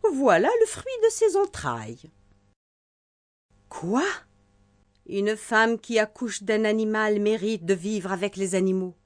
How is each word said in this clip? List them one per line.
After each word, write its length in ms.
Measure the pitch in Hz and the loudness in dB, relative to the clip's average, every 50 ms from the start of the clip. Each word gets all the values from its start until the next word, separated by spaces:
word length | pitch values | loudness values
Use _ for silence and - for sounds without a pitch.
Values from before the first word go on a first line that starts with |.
| - 427 | 2 0
Voilà 380 | 311 262 277 240 180 165 214 339 494 466 | 2 4 4 6 6 6 4 4 4 4
le 60 | 453 | 2
fruit 260 | - - - - 523 523 466 | 2 0 -12 -10 -10 -2 2
de 60 | 427 453 | 2 2
ses 280 | - - 453 415 339 | 4 4 2 2 4
entrailles. » « 720 | 392 403 370 - - - 135 120 117 110 110 117 123 - 160 _ _ _ _ _ _ _ _ _ _ _ _ _ _ _ _ _ _ _ _ _ _ _ _ _ _ _ _ _ _ _ _ | 2 0 0 -4 -8 -6 -6 -6 -6 -8 -12 -14 -16 -18 -20 _ _ _ _ _ _ _ _ _ _ _ _ _ _ _ _ _ _ _ _ _ _ _ _ _ _ _ _ _ _ _ _
Quoi ? 340 | - - 160 175 214 262 349 403 381 - - _ _ _ _ _ _ _ _ _ _ _ _ _ _ _ _ | -14 -8 -6 -2 0 0 0 -2 -4 -6 -14 _ _ _ _ _ _ _ _ _ _ _ _ _ _ _ _
Une 280 | - - 196 202 208 220 | -8 -4 -2 -2 -2 -2
femme 440 | 214 - - 233 220 226 226 233 220 | -4 -6 0 2 2 2 2 0 -4
qui 200 | - - 233 220 | -4 0 0 0
accouche 440 | 214 214 _ - 254 220 - - | 0 0 _ -8 -8 -6 -6 -8
d'un 240 | 202 196 214 214 220 | -2 -2 0 0 2
animal 540 | 214 214 220 220 214 214 214 214 214 208 208 | 0 0 0 0 0 0 0 0 2 2 2
mérite 440 | 208 208 220 220 185 214 220 190 165 | 2 0 0 0 -2 -4 -4 -4 0
de 100 | 170 196 | -2 -2
vivre 380 | 175 170 208 220 202 175 185 | -2 -2 -4 -4 -4 -4 -4
avec 240 | 190 175 196 196 - | -4 -4 -4 -4 -4
les 180 | 185 196 185 190 | -4 -4 -2 0
animaux. 400 | 185 190 190 185 185 185 180 170 _ _ | 0 2 2 0 0 -2 -6 -10 _ _